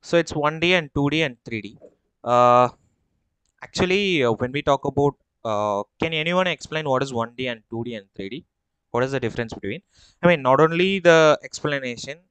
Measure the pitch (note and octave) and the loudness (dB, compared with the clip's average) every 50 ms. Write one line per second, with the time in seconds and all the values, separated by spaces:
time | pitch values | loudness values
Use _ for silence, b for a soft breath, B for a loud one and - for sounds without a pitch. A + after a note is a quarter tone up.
0 | _ - - E3+ E3 - - D#3 D3 D3 D#3 D#3+ E3 F3 F#3 F3+ D#3 C#3+ _ C#3+ | _ 0 0 0 0 0 -4 -4 -2 -2 -2 0 0 2 2 0 -2 -2 _ 0
1 | C#3+ C#3+ C#3+ D#3+ D#3+ C#3 A#2+ _ _ - A2+ A2 G2 G2+ A#2+ - - - _ _ | 0 0 2 0 -2 -2 -4 _ _ -10 -10 -8 -8 -10 -16 -18 -20 -20 _ _
2 | _ _ _ _ - B2 B2 A#2+ B2 B2 A#2+ B2 B2 A#2+ - _ _ _ _ _ | _ _ _ _ -2 2 4 6 6 8 8 6 6 4 0 _ _ _ _ _
3 | _ _ _ _ _ _ _ _ _ _ _ _ - - _ - F#3 F3+ F#3 G3+ | _ _ _ _ _ _ _ _ _ _ _ _ -20 -14 _ -2 0 0 2 0
4 | G#3 F#3+ F3+ D#3 B2+ A#2 A2+ - B2+ B2 C3 C#3+ C#3+ D3+ C#3 C3+ - C#3+ C3+ C#3+ | 2 0 2 2 2 2 0 0 -4 -4 -4 -4 0 0 0 0 0 -4 -2 0
5 | C#3+ C#3+ C3+ _ _ _ _ _ _ A2+ G#2+ G#2 G#2 G#2 G2+ G2+ G#2 _ _ _ | 0 0 0 _ _ _ _ _ _ -4 -2 -2 0 0 -2 -2 -4 _ _ _
6 | D#3 E3 E3 D#3 D#3 E3 F3+ F3+ F#3 F3+ D#3+ - - - D3+ D#3 D#3 D3 C3 B2+ | -4 -4 -2 -4 -2 0 0 0 0 0 -2 -6 -8 -8 -8 -6 -2 0 0 0
7 | C#3 C#3 C3 A#2 A2+ A#2 A#2+ A#2+ C3 B2+ A#2 A2+ _ _ A#2 A#2 A#2 A#2+ A#2 G#2+ | 0 -2 -2 -4 -4 -4 -6 -8 -6 -6 -8 -10 _ _ -8 -8 -6 -6 -8 -10
8 | G2 G2 _ - G2 G2 A2 D3 - _ _ _ _ _ _ _ _ _ - A#2+ | -12 _ _ -12 -12 -10 -10 -12 -14 _ _ _ _ _ _ _ _ _ -2 -2
9 | B2+ C3 C#3 C3+ A#2+ A2+ - - A#2 A2+ - - - G2 G#2 E3+ _ _ b b | -2 0 -2 -2 -4 -4 -4 -4 -8 -8 -10 -10 -8 -8 -8 -10 _ _ b b
10 | b b b b - F3 F3 D3+ C3 B2+ C3 C3+ D#3 D#3+ E3 E3+ F3+ F#3+ G3 G3 | b b b b -2 -2 -2 0 2 2 4 4 4 2 2 0 -2 0 -2 2
11 | E3+ F3 E3 E3 D#3+ D#3 D3 - - C3 - - - D3+ C#3+ C#3 C3 B2+ A#2+ A2+ | 4 6 6 8 6 6 4 2 -2 -14 -16 -8 -6 -6 -6 -4 -6 -10 -10 -10
12 | - C3+ C#3+ E3 F3+ _ | -12 -14 -14 -16 _ _